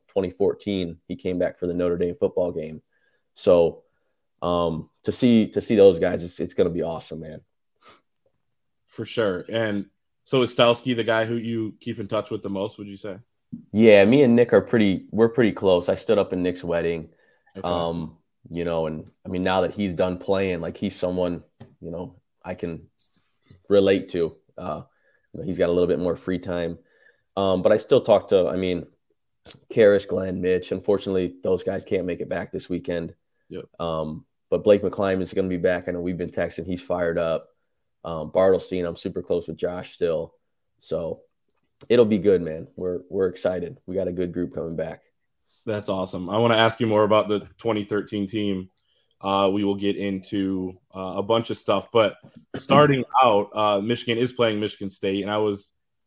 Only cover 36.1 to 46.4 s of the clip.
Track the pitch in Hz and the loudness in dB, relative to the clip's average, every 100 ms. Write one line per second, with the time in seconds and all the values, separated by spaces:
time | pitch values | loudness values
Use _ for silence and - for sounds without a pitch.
36.1 | 87 85 - 85 - 90 90 - 90 85 | -6 -6 -4 -6 -6 -8 -8 -6 -2 -2
37.1 | 85 82 80 - _ _ _ _ _ 80 | -2 -2 -4 -6 _ _ _ _ _ -10
38.1 | 80 78 92 95 90 - 92 85 85 98 | -8 -4 2 4 4 0 -6 -6 -6 -8
39.1 | 87 - 87 82 80 87 87 - - 85 | -8 -4 -4 -4 -8 -6 -6 -12 -4 -2
40.1 | 80 80 _ _ _ _ _ - 82 80 | -2 -6 _ _ _ _ _ -8 -6 -6
41.1 | - _ _ _ _ _ _ - 123 107 | -10 _ _ _ _ _ _ 0 4 4
42.1 | 107 98 92 82 80 90 - 90 90 - | 4 4 2 0 -8 -12 -10 -6 -6 -6
43.1 | 98 92 - 92 90 85 - - 92 90 | -2 -2 -2 -4 -4 -8 -12 -8 -4 -4
44.1 | 87 90 87 87 - 80 82 80 - _ | -4 -4 -4 -6 -6 -8 -6 -8 -10 _
45.1 | _ _ _ _ _ - 104 101 95 92 | _ _ _ _ _ -8 -6 -4 -4 -4
46.1 | 92 90 107 | -6 -2 2